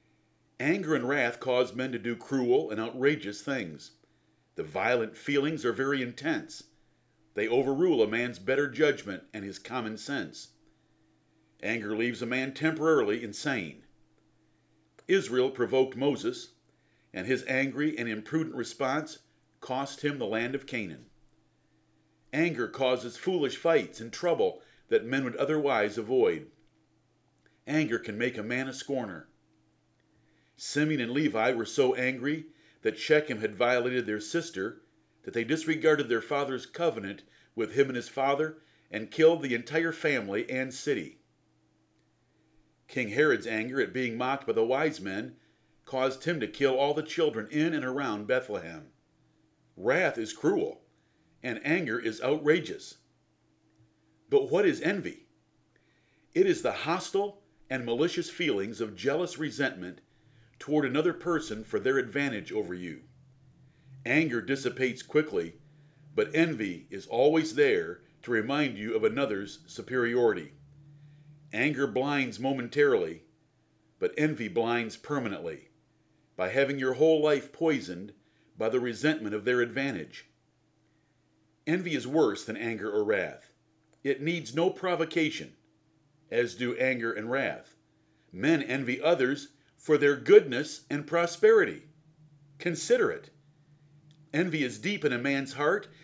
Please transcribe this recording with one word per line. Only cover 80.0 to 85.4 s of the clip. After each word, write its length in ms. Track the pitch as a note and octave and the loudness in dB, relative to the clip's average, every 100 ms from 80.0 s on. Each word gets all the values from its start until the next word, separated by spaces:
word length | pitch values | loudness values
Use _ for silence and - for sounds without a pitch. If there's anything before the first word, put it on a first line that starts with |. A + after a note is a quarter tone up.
| D2+ - - _ _ _ _ _ _ _ _ _ _ _ _ _ - | -8 -14 -20 _ _ _ _ _ _ _ _ _ _ _ _ _ -2
Envy 280 | F3+ F3+ | -2 0
is 120 | C#3+ A#2+ | -4 0
worse 360 | D#3 A2+ G2 | 2 2 2
than 140 | - G#2+ | -6 -6
anger 340 | A2+ A2+ G#2 | -6 -4 -2
or 140 | G#2+ | 0
wrath. 480 | G#2 G2+ E2 - - _ _ _ _ _ | 2 2 0 -6 -20 _ _ _ _ _
It 200 | C3+ C3+ | -4 -2
needs 320 | D3+ E3+ A#2+ | -2 -4 -4
no 160 | C3+ F3 | 0 0
provocation, 840 | F3+ F#3 E3+ D#3+ E3+ D#3 - | 0 -2 0 0 0 0 -2